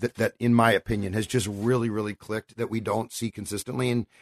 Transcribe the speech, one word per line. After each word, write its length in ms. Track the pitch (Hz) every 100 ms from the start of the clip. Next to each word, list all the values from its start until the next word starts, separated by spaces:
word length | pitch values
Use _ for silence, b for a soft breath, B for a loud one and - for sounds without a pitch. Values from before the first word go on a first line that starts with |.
that, 160 | 117 -
that, 180 | 113 -
in 120 | 120
my 200 | 117 113
opinion, 400 | 98 - 104 98
has 160 | 107 87
just 180 | 123 101
really, 440 | 101 113 127 113
really 240 | 107 104
clicked 420 | 98 - 107 - -
that 140 | 107
we 100 | 113
don't 320 | 104 107 110
see 180 | - 117
consistently. 580 | - 98 104 - 127 127
And, 180 | 120 - b